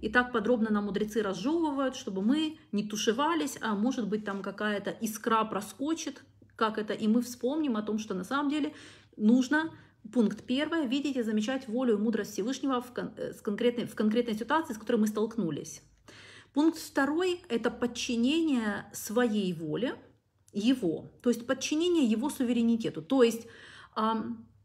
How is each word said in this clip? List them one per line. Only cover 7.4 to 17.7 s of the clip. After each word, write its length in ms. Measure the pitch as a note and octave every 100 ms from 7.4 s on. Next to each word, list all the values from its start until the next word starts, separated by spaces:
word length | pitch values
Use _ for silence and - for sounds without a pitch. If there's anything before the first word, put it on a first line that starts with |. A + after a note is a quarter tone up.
| B3 D#4 D4 G#3+
о 40 |
том, 180 | G#3 G#3+
что 140 | -
на 120 | F#3 F3+
самом 240 | C4+ C#4+
деле 240 | D4+ D4+ - - - _ -
нужно, 560 | G#3+ B3+ B3+ D4+ D#4+ - - _ -
пункт 300 | B3 G3+ G3 -
первый, 420 | B3+ D4+ E4 C4
видеть 280 | C#4 C#4+ B3+
и 80 |
замечать 440 | A3 G#3+ G#3+ C4 G#3+
волю 240 | A#3 B3+
и 80 | G3+
мудрость 300 | A3+ A3 G3+
Всевышнего 480 | - G#3+ C4+ C#4 B3
в 100 | B3
кон-, 200 | - F#3 -
э, 160 | -
с 80 | -
конкретной, 440 | - G3+ A#3+ A#3+ A3
в 100 | -
конкретной 400 | G#3+ A3+ A#3+ G#3+
ситуации, 380 | A#3 D#4 D#4+
с 40 | A3
которой 200 | - A#3
мы 100 | G#3+
столкнулись. 720 | G#3+ A3 - E3 C#3+ - - - _ - - - - -
Пункт 240 | C#4 D#4+ D#4+
второй — 640 | - - C#4 D#4 F#4 F4 -
это 220 | A#3 A#3+